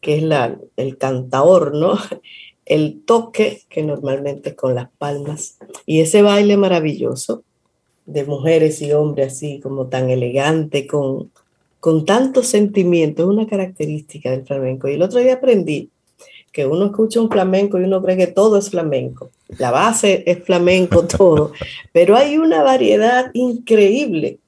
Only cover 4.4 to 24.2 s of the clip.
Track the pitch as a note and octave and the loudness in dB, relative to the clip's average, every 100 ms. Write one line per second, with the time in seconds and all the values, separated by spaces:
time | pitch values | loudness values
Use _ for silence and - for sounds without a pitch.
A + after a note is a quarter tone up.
4.4 | - - C3+ B2 B2 _ C#3+ C#3+ C#3+ D3+ | -12 -6 -4 -4 -6 _ -8 -8 -10 -12
5.4 | - _ - - - D#3+ D#3+ G#3 G#3 G3+ | -14 _ -20 -20 -2 0 2 4 4 4
6.4 | G#3 G3+ F#3+ F3 D#3 - A#2 C3 - - | 2 2 2 2 0 -4 -6 -6 -8 -10
7.4 | _ _ _ _ _ _ - D3 C#3 C#3 | _ _ _ _ _ _ -10 -8 -6 -4
8.4 | D3 E3 D#3 D#3 D3 D3 D3+ C#3+ C3+ C3 | 2 4 2 0 -2 0 0 -2 -4 -4
9.4 | D3 C#3 C3+ C#3 C3 C3 C3 B2+ B2 C3 | -12 -10 -10 -8 -6 -4 -2 0 -2 -2
10.4 | C#3+ D#3+ D3+ C#3+ C#3 D3 C3+ C3 C3 _ | 0 -2 -2 -6 -4 -4 -4 -6 -10 _
11.4 | _ _ _ _ E3 D#3+ D#3 G#3+ C4 C4 | _ _ _ _ 0 0 2 0 2 0
12.4 | A#3+ G#3 G#3 G#3 F3+ F3 D#3 D#3 F3 G#3 | 0 0 0 0 0 2 0 0 0 0
13.4 | A3 G3+ F#3 F#3 D3+ D3+ D3+ D3+ C3 C3 | -2 -4 -6 -8 -8 -8 -12 -12 -6 -6
14.4 | C3 C#3 C3 C3 C#3 C#3+ F#3 B3 B3 B3+ | -6 -6 -6 -6 -6 -2 0 2 2 2
15.4 | C4 A3 D#3+ D3 - _ _ _ - - | 2 2 0 -6 -8 _ _ _ -20 -20
16.4 | _ - C3+ D#3+ G3+ G#3 A3 A#3 A3 G#3 | _ -4 -2 0 -2 0 0 0 0 0
17.4 | F#3+ F#3 G3+ F#3+ F#3 F#3+ F#3 F#3 F3+ F#3 | 0 0 0 0 0 -2 0 0 0 2
18.4 | G#3+ G#3 G3 F3 D#3+ C3+ B2+ B2+ - _ | 4 4 0 -4 -2 -4 -4 -12 -20 _
19.4 | _ - B2+ B2+ G#3 A3+ G#3 F#3+ - F3 | _ -6 -2 2 0 2 2 0 0 -4
20.4 | - F3+ F3 F#3 F3 F3 E3+ - F#3+ D#3 | 0 0 4 2 4 2 2 4 4 4
21.4 | D3+ - - - - E3+ F3+ A3 C#4+ D4+ | 0 -6 -14 -14 -2 2 6 6 4 2
22.4 | D#4+ D#4+ C#4 C4 A3+ G#3 A3 B3 B3+ A#3+ | 2 2 4 4 4 4 4 2 0 -2
23.4 | B3 A#3 - G#3+ G3 A#3+ C#4 E3+ | -2 -4 2 4 4 2 -2 -4